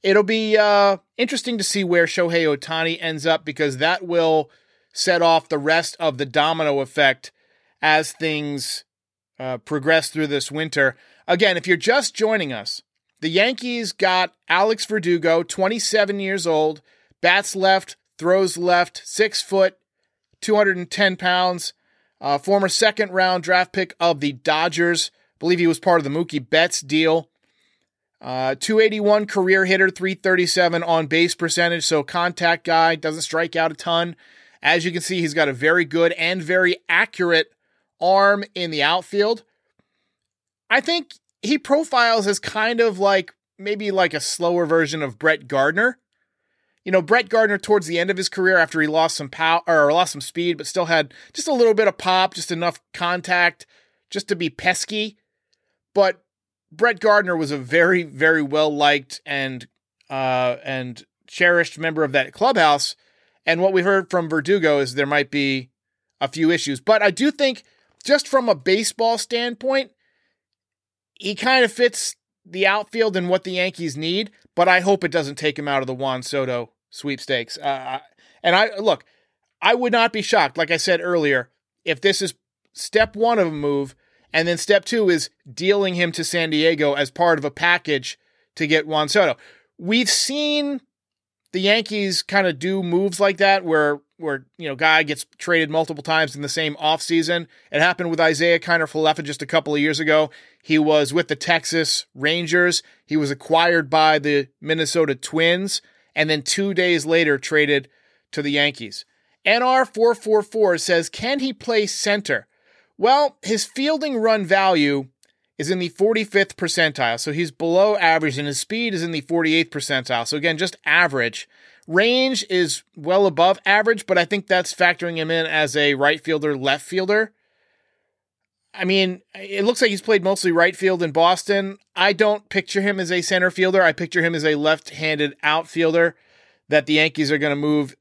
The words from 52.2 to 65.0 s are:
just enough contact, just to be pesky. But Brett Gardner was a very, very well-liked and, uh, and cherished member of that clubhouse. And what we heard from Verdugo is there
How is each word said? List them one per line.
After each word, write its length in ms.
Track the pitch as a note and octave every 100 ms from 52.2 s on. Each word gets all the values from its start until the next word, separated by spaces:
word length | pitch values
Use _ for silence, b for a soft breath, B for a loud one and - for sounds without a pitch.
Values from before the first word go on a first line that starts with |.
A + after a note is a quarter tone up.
| F#3
just 180 | F#3 -
enough 300 | F3 F3 - _
contact, 720 | - F3 F3+ E3+ F3+ F3 - - _ _ _ _
just 180 | G3+ -
to 80 | F#3
be 120 | E3
pesky. 720 | - F#3 F3 - G#3+ G#3+ G#3 _ _ _ _ _ _ _
But 280 | - F#3+ F#3 _ _ _ _ _
Brett 260 | D#3 A#3+ G3+
Gardner 380 | G#3+ G#3 F#3 E3+
was 160 | D#3
a 60 | C#3+
very, 440 | B2 D#3 E3+ F3+
very 400 | E3 C3+ D#3+ D#3+
well-liked 800 | D3 D3+ D#3 D3 C#3+ D3 C3+ -
and, 440 | - C#3 C3+ B2+ A#2+ _ _ _ _
uh, 460 | C3+ C3 B2+ B2+ B2
and 400 | C3+ C3 B2+ A2+ - _ _
cherished 520 | - F3 F3 E3+ -
member 240 | D#3+ D#3
of 100 | D3+
that 200 | C3+ C3
clubhouse. 640 | - A#3 A#3 D#3+ C#3+ - - _ _ _ _ -
And 140 | E3
what 120 | F#3
we 100 | F#3+
heard 280 | F3+ G3 F3+
from 180 | F3+ E3
Verdugo 520 | D#3 C#3+ G3 D#3+ D3
is 140 | C3+
there 120 | B2+